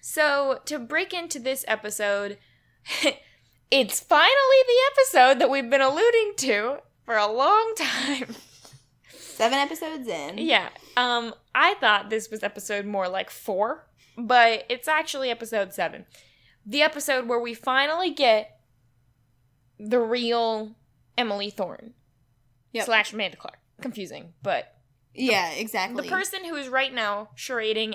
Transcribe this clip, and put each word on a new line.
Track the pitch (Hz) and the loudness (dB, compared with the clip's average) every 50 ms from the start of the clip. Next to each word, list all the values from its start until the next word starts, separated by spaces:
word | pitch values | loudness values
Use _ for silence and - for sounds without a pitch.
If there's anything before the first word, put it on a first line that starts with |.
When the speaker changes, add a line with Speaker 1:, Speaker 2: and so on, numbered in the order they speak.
Speaker 1:
So, | - - - - 302 302 277 277 277 269 262 - _ | -12 -8 -2 0 0 2 2 2 0 0 -2 -4 _
to | - 294 302 | -8 -8 -8
break | 240 226 302 320 370 370 - | -8 -4 -2 -4 -2 -2 -6
into | 359 339 330 - 294 | -8 -8 -8 -10 -8
this | 233 254 269 262 - - | -4 -6 -4 -4 -4 -4
episode, | 220 220 - 214 208 - 214 202 202 202 202 202 208 - _ _ _ _ _ _ _ _ _ - - - - | -4 -4 -4 -10 -8 -4 -2 -2 -2 -2 -4 -6 -10 -12 _ _ _ _ _ _ _ _ _ -10 -8 0 0
<laughs> | 294 - - _ _ _ _ _ _ _ _ _ _ | 0 0 -2 _ _ _ _ _ _ _ _ _ _
it's | - 277 254 196 - - | 2 2 2 2 -2 -8
finally | - _ 349 294 320 381 523 554 554 523 539 539 523 | 0 _ 4 6 6 6 6 4 4 6 6 6 6
the | 508 480 494 508 554 554 | 6 4 4 4 2 4
episode | 554 539 523 - 294 254 254 277 247 | 2 2 4 6 6 8 8 8 6
that | 302 254 | 4 2
we've | 269 277 269 233 | 2 0 -2 2
been | 277 277 269 | 2 4 4
alluding | 262 277 311 415 466 466 453 440 415 403 - | 4 2 4 2 4 4 4 2 0 -4 -6
to | - 262 226 208 208 240 277 - - _ _ _ _ | -2 0 0 0 0 -2 -6 -6 -10 _ _ _ _
for | - 233 | -2 0
a | 220 208 208 | 2 2 2
long | 220 240 269 311 403 427 453 453 440 | 2 2 4 6 6 4 4 2 -2
time. | 440 330 262 277 277 262 269 285 262 254 - 226 - - _ _ - - - - - _ _ _ _ _ _ - - | -4 -4 -4 -4 -4 -4 -4 -4 -4 -6 -10 -12 -18 -18 _ _ -20 -20 -20 -20 -20 _ _ _ _ _ _ -20 -20
Speaker 2:
Seven | - - - - 220 233 254 277 | -20 -20 -6 -2 0 0 2 0
episodes | 277 285 330 311 - 311 320 302 254 233 | -2 -2 -4 -8 -10 -10 -10 -10 -8 -8
in. | 185 160 143 147 185 208 | -8 -8 -8 -10 -8 -6
Speaker 1:
Yeah. | 320 320 269 208 180 - - - - - - | -2 2 2 2 0 0 -12 -18 -20 -4 -2
Um, | - 247 247 240 240 233 233 - _ _ _ _ | 0 0 2 0 -2 -2 -4 -10 _ _ _ _
I | 247 294 349 403 | 2 4 4 2
thought | 403 - 226 214 202 208 208 | 2 2 4 4 4 2 -2
this | 220 220 214 - | -6 -6 -6 -6
was | 214 214 - | -12 -8 -8
episode | 202 202 - 196 - 214 202 202 | -8 -8 -8 -10 -6 -6 -6 -6
more | 202 208 196 190 180 | -4 -4 -4 -4 -2
like | 180 190 190 - | -4 -4 -6 -6
four, | - - - - 202 185 208 226 294 320 - _ _ _ _ _ _ | -10 -14 -8 -6 -2 -2 0 -2 -2 -8 -10 _ _ _ _ _ _
but | - 240 214 247 247 233 233 226 214 - - | -12 -2 4 6 6 8 6 4 0 -4 -6
it's | 247 254 247 - | -8 -6 -2 -2
actually | 311 302 320 311 - 285 269 254 | 0 0 -2 -4 -6 -6 -4 -4
episode | 233 233 233 214 226 220 196 190 - | -4 -6 -8 -6 -4 -4 -4 -4 -4
seven. | - 180 160 - - 185 _ _ - _ _ _ _ _ _ _ _ _ | -4 -4 -4 -4 -10 -20 _ _ -20 _ _ _ _ _ _ _ _ _
The | 208 208 285 294 | -6 0 2 2
episode | 311 302 294 285 - 277 254 254 233 | 2 2 -2 -4 -2 -2 -2 0 -2
where | 247 240 | -2 -2
we | 240 240 233 | -2 -4 -10
finally | 220 - - 254 262 277 294 311 330 370 359 | -8 -4 -2 0 0 2 0 0 -2 -2 -4
get | 277 - 285 247 220 220 220 - _ _ _ _ _ _ _ _ _ _ _ _ _ _ _ _ _ _ _ _ _ _ _ _ _ _ | -2 2 4 4 4 4 2 -4 _ _ _ _ _ _ _ _ _ _ _ _ _ _ _ _ _ _ _ _ _ _ _ _ _ _
the | 208 208 233 247 | -8 0 0 0
real | 233 220 233 247 240 233 233 233 233 226 226 214 214 214 220 _ _ _ _ _ _ _ _ | 2 2 -2 -2 0 0 0 0 0 0 -2 -4 -6 -10 -14 _ _ _ _ _ _ _ _
Emily | - 240 226 202 202 202 208 | -4 -2 -2 -2 -6 -6 -10
Thorne | 208 - 202 175 - - - 226 240 _ _ _ _ _ _ _ _ _ _ _ _ _ _ _ _ | -6 -8 -8 -8 -8 -14 -18 -20 -20 _ _ _ _ _ _ _ _ _ _ _ _ _ _ _ _
Speaker 2:
Yep. | 226 - | -6 -2
Speaker 1:
slash | 240 233 220 208 - - | 2 2 2 2 0 -4
Amanda | 214 214 185 - | -8 -8 -8 -8
Clark. | - - - - _ _ _ _ _ | -12 -18 -18 -18 _ _ _ _ _
Confusing, | - 254 - 214 196 165 - 147 - 165 - _ - | -12 -12 -10 -10 -12 -12 -12 -16 -18 -20 -20 _ -6
but | 208 180 131 - - _ _ _ _ _ _ _ _ _ | -4 -4 -4 -4 -8 _ _ _ _ _ _ _ _ _
Speaker 2:
Yeah, | - 254 262 220 196 - 170 156 | -4 0 0 2 0 0 -2 -4
exactly. | 139 214 220 - 214 185 196 240 269 277 | -6 -8 -4 -4 -4 -4 -4 -4 -8 -6
Speaker 1:
the | - | -4
person | 359 370 392 392 - 381 381 | -2 -4 -4 -4 -8 -10 -10
who | 339 330 | -8 -10
is | 294 277 254 | -8 -8 -4
right | 247 262 269 269 254 | -2 -2 -2 -2 -2
now | 247 226 208 208 202 220 214 - | -4 -4 -4 -4 -6 -8 -12 -16
charading | - - - 262 233 220 220 220 214 220 220 214 | -16 -10 -8 -6 -4 -2 -2 -2 -2 -2 -4 -6